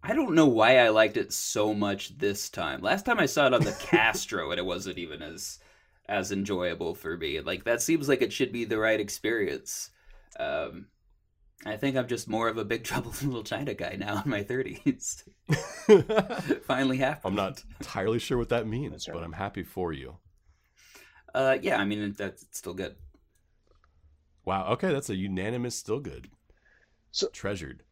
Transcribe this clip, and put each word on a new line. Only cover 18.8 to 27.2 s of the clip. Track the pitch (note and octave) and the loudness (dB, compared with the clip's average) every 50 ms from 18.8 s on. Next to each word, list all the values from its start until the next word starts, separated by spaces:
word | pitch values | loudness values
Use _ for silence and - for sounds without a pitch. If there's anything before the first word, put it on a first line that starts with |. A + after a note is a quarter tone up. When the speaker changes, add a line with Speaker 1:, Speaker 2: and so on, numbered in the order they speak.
| D3 - | -4 -6
Speaker 3:
That's | - - - - | -8 -10 -12 -10
right. | - | -8
Speaker 2:
but | E2+ E2+ | -8 -8
I'm | E2 D#2+ | -8 -8
happy | E2 F#2+ G2+ - G2+ F2+ | -6 -6 -6 -6 -8 -10
for | - - - F#2 E2+ D#2+ | -8 -6 -4 -4 -4 -4
you. | C#2 C2 B1+ - - _ - _ _ _ _ - _ _ _ _ _ - - - - - - _ - _ - - | -6 -8 -14 -16 -18 _ -20 _ _ _ _ -20 _ _ _ _ _ -20 -20 -20 -20 -20 -20 _ -20 _ -6 -2
Speaker 1:
Uh, | - C3+ C3 C3 C3+ | 0 4 4 2 2
yeah, | - G3+ D3+ A2+ | 2 0 0 2
I | G2+ | 2
mean, | G2+ G#2 G#2 G#2 G2+ G2+ | 0 -2 -2 -4 -6 -6
that's, | - G#2 F#2+ - - - | -6 -6 -8 -8 -10 -20
it's | _ - - | _ -16 -12
still | - F#2 F2+ | -10 -10 -8
good. | F#2 F#2+ - - - - - _ _ _ _ _ _ _ _ _ _ _ _ _ _ _ _ _ _ _ - _ _ _ _ _ _ _ | -6 -8 -8 -8 -12 -20 -20 _ _ _ _ _ _ _ _ _ _ _ _ _ _ _ _ _ _ _ -20 _ _ _ _ _ _ _
Speaker 2:
Wow. | - F#2 G2 F#2 F#2 A2+ | -2 -2 -2 0 0 -2
Okay, | B2+ - F#3 D#3 | 0 0 -2 -2
that's | C3+ C#3 - | -2 -2 -4
a | G#2+ | -4
unanimous | F#2+ F#2+ G2+ F#2+ F2+ F#2 G#2+ A#2+ B2 A#2+ B2 A#2 | -4 -2 -2 -2 -2 -2 -2 -4 -4 -4 -6 -6
still | - - - G#2+ - | -8 -6 -4 -6 -4
good. | C#2+ - C2+ A#1+ - - - _ _ _ _ _ _ _ _ _ _ _ _ _ _ _ | -4 -8 -12 -12 -16 -18 -20 _ _ _ _ _ _ _ _ _ _ _ _ _ _ _
Speaker 3:
So | - - | -6 -4